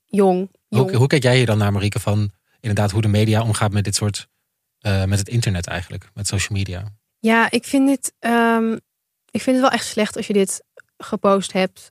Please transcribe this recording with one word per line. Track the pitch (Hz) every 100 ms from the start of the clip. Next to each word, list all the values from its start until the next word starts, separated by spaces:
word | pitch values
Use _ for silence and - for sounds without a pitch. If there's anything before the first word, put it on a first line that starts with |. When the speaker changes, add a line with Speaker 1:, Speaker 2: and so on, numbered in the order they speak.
Speaker 1:
jong. | _ 202 196 185 190 _ _
Speaker 2:
Hoe, | 123
Speaker 1:
Jong. | 131
Speaker 2:
hoe | 120 135
kijk | 156
jij | 123 127
hier | 113
dan | 107
naar, | 101
Marieke, | 101 101 104
van | - 104 104 - _ _
inderdaad | 113 104 104
hoe | 101
de | 110
media | 104 110 107
omgaat | 113 104 107
met | 101
dit | 98
soort, | - 104 - - _ _ _ _ _
eh, | 104 98
met | 95 104
het | 104
internet | 120 113 90 85
eigenlijk, | 85 - 95 -
met | - 101
social | 98 - 98
media? | 92 90 104 - _ _
Speaker 1:
Ja, | 226 226 220
ik | 240
vind | - 277 269
dit, | 269 - -
ehm, | 233 233 233 226 226 220 - _ _ _ _
ik | 214
vind | - 254
het |
wel | 262
echt | 233 -
slecht | 214 214 -
als | -
je |
dit | 202 196 - - _ _ -
gepost | - 214 202 196 -
hebt | 185 185 - -